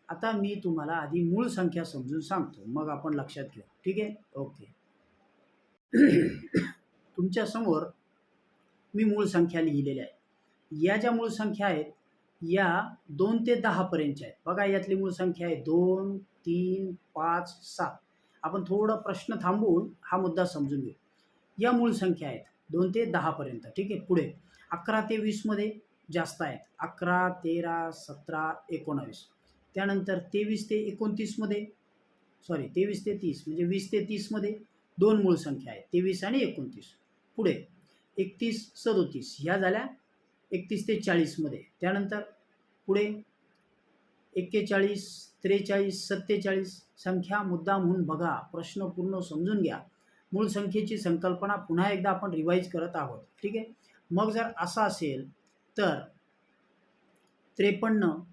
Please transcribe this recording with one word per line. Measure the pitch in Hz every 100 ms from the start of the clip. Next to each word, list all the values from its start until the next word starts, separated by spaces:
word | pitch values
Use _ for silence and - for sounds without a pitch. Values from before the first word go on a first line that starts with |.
| -
आता | 165 226
मी | 214 202 202
तुम्हाला | 185 160 147
आधी | 165 147 170
मूळ | 170 190 247
संख्या | 185 180 170
समजून | 156 139 127 156
सांगतो, | 151 190 - 104 101
मग | 139 151
आपण | 143 156
लक्षात | 143 135 143
घेऊ. | 139 110 - _
ठीक | 185 190
आहे, | 214 214 _
ओके. | 139 139 - 104 _ _ _ _ _ _ _ _ _ _ _ _
<clears throat> | 226 277 - - - - - - - _ _ _ -
तुमच्यासमोर | 185 185 208 226 214 156 151 - _ _ _ _ _ _ _ _ _
मी | 208
मूळ | 220 208
संख्या | 190 185 170 170
लिहिलेल्या | 160 143 139 131
आहेत. | 131 - _ _ _ _ _ 151
या | 170 208
ज्या | 240
मूळ | 233 226
संख्या | - 214 190 202
आहेत, | 156 151 - _ _ _ _
या | 165 185 185 175 226 - -
दोन | 147 196 226 233
ते |
दहा | 240 226 175 180
पर्यंतच्या | 165 147 143 117
आहेत. | - 156
बघा, | 185
यातली | 202 196 196
मूळ | 190 190
संख्या | 185 185 175 170
आहे | 156
दोन, | 127 170 180 190 196 196
तीन, | - _ 170 175 180 190 190 180 _
पाच, | 156 165 170 180 - - -
सात. | 156 - _ _ _ _
आपण | 165 190
थोडा | 170 202 214
प्रश्न | 220 214 180 - 226
थांबवून | 175 202 214 170 220 -
हा | - 185
मुद्दा | 185 160
समजून | 175 156 139 143
घेऊ. | 120 - _ _ _ _ _ -
या | 233
मूळ | 240 233
संख्या | 190 185 165 147
आहेत | 117 - _ -
दोन | 165 185
ते | 214
दहा | 214 170 151
पर्यंत. | 151 135 117 - -
ठीक | 196
आहे, | 196
पुढे | - 175 139 - _ _ -
अकरा | 175 - 220
ते | 214 220
वीस | 214 - 220
मध्ये | 208 214 - - _ -
जास्त | 165 160 -
आहेत. | 156 120 - -
अकरा, | 170 - 175 180 180
तेरा, | 180 165 170 170 165 165
सतरा, | 160 - 143 - 156 156 160 -
एकोणावीस. | 160 - 139 - - - _ _ _ _
त्यानंतर | 190 196 196 190 185
तेवीस | 180 202 208 208 -
ते | 214
एकोणतीस | 208 202 214 208 214 -
मध्ये, | 208 208 214 - _ _ _ _ _ _ -
सॉरी, | 160 131
तेवीस | 175 196 202 214
ते | 202
तीस, | 175 135 -
म्हणजे | 160
वीस | 175 190 -
ते | 214
तीस | 202 208 -
मध्ये | 214 202 214 - _ _ -
दोन | 202 214
मूळ | 190
संख्या | 170 151 139 -
आहेत, | 107
तेवीस | - 180 185 180
आणि | 190 269
एकोणतीस. | 214 - 127 101 - _ _ _ _ -
पुढे | 190 139 - _ _ _ _ -
एकतीस, | 185 - 233 226 -
सदोतीस | - 233 196 151 131 117 -
ह्या | 151 196
झाल्या | 185 208 262 - _ _ _ _ _
एकतीस | 185 180 208 208
ते | 214
चाळीस | - 170 151 -
मध्ये. | 151 - - _
त्यानंतर | 175 202 190 208 208 - _ _ _ _ -
पुढे | 196 208 214 - _ _ _ _ _ _ _ _ _ _ 190
एक्केचाळीस, | 180 214 - 196 196 202 - - - _
त्रेचाळीस, | 190 202 190 196 196 185 -
सत्तेचाळीस. | 196 - 202 196 190 185 - - -
संख्या | 185 180 175 208
मुद्दा | 190 175 170 196
म्हणून | 175 185
बघा, | 156 160 170
प्रश्न | 127 - 165 170 190 185
पूर्ण | 175 180 190
समजून | 180 151 180 208
घ्या. | 160 98 - _ _ _ _
मूळ | 190 214
संख्येची | 202 196 208 214 220
संकल्पना | 175 170 185 180 202 202
पुन्हा | - 165 196
एकदा | 196 196
आपण | 185 196
रिवाइज | 160 160 180 180
करत | 170 170 170
आहोत, | 135 110 - _
ठीक | 202 220
आहे. | 226 - _ _ -
मग | 175 220
जर | 220 226 -
असं | 175 226
असेल | 202 - 156 135 135 - _ _ _ -
तर | 190 143 - _ _ _ _ _ _ _ _ _ _ _ _ _ _ -
त्रेपन्न, | 202 196 226 214 180 160 -